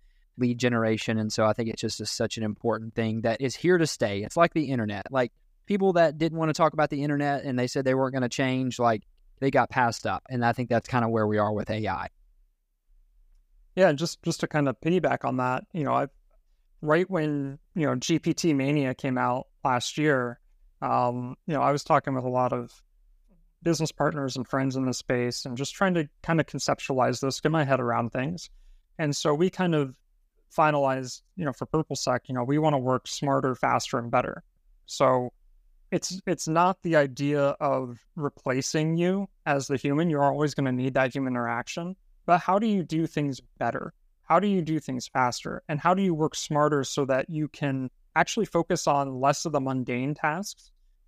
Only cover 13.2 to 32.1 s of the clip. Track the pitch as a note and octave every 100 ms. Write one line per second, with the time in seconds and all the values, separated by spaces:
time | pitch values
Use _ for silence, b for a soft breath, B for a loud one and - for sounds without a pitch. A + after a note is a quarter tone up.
13.2 | _ _ _ _ _ F3+ F3+ C#3+ E3+ -
14.2 | E3+ - E3 D3+ C#3 - E3 F3+ D3 B2+
15.2 | C3 B2+ B2+ B2+ - E3+ C3 B2+ C#3+ -
16.2 | _ _ _ _ _ _ D3+ D#3+ F#3 F3+
17.2 | D3+ C#3+ C#3 C#3 _ F3+ C#3+ B2+ - D#3+
18.2 | E3+ D3+ E3+ C#3 C3+ D3+ C3 B2+ C3+ B2+
19.2 | B2 B2+ - _ C3+ B2 - - D3+ C3+
20.2 | A#2+ A#2 _ _ - _ C3+ B2 B2 B2
21.2 | B2 C3 - C#3+ C3 C#3+ - D3 - C3
22.2 | B2+ B2+ B2+ B2 A#2+ - _ _ _ _
23.2 | _ _ _ _ E3+ D#3+ D#3 - D3+ D#3
24.2 | C3+ B2+ A#2 C3+ C3+ C3 C3 A#2+ - B2
25.2 | B2 - C#3 A#2+ C#3 - F#3+ E3+ D3 _
26.2 | - E3 C#3 C#3 - - - C3 B2 B2
27.2 | C3+ - D3+ D#3+ C#3 C3 A#2+ A#2 A#2 C3
28.2 | C#3 F3 - - - - _ - D3+ C#3+
29.2 | D#3 D3 F3+ - F3+ D3+ C3+ - _ _
30.2 | _ _ _ - D#3 D3 C3+ C3 B2+ -
31.2 | _ - D3+ - B2+ D#3+ D3+ C#3 -